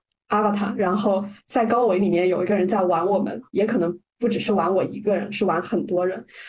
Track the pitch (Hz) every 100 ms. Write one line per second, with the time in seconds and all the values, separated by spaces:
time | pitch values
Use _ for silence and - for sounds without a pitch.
0 | _ _ - 208 214 208 202 202 190 196
1 | 208 196 202 - - 262 226 233 240 185
2 | 196 170 185 175 180 202 185 214 180 165
3 | 175 - - - - - 214 220 170 175
4 | _ - 240 202 - 196 165 190 - -
5 | - 190 - 208 190 165 175 190 - 175
6 | 180 185 - -